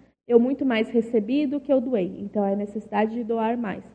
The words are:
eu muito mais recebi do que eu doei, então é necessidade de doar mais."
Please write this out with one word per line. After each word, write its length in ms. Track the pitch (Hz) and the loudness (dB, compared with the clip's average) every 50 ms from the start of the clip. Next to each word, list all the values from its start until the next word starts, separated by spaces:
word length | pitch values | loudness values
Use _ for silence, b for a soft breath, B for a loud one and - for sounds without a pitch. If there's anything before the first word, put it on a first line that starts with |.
| b b b b _ - | b b b b _ 4
eu 120 | 240 233 | 6 6
muito 260 | 233 254 285 - 294 | 6 6 0 0 0
mais 240 | 262 233 220 226 226 | 0 2 0 0 0
recebi 580 | - 233 220 226 - 226 202 202 262 294 302 254 | 0 0 0 2 0 -2 0 0 0 0 0 0
do 120 | 277 285 | -2 -4
que 120 | 277 - | 0 2
eu 80 | 277 262 | 2 2
doei, 380 | 233 269 254 208 180 196 185 - | 2 0 -2 -2 -2 -2 -4 -8
então 240 | 202 202 - 208 202 | -10 -6 -2 0 0
é 120 | 196 196 | 0 0
necessidade 600 | 208 202 208 - 220 208 - 208 202 220 220 220 | -2 -4 -6 -8 -10 -10 -6 -2 0 0 0 -2
de 80 | 240 233 | -4 -6
doar 340 | 214 233 226 220 226 240 247 | -4 -4 -2 -2 -2 -2 -2
mais." 260 | 233 202 180 190 - - - | -4 -6 -6 -8 -12 -18 -20